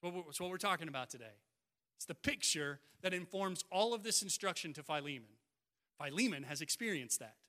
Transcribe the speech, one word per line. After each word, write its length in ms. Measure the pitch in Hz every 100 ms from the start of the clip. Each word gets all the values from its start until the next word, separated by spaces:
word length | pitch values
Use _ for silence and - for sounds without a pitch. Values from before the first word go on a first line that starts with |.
It's 360 | 175 180 165 143
what 120 | 180
we're 60 | 185
talking 300 | 202 180 160
about 220 | 139 127
today. 240 | 127 113 104 _ _ _ _ _ _
It's 80 | -
the 80 |
picture 640 | 170 - 262 - 160 143 139 - -
that 140 | 185 180
informs 480 | 175 190 196 180 -
all 240 | 185 220 233
of 80 |
this 180 | 208 -
instruction 520 | 196 - 196 175 170
to 100 | 147
Philemon. 560 | 143 151 143 135 110 107 _ _ _ _ _ _
Philemon 460 | 143 151 247 151
has 180 | 135 147
experienced 580 | 156 - 233 175 120 -
that. 180 | 117 -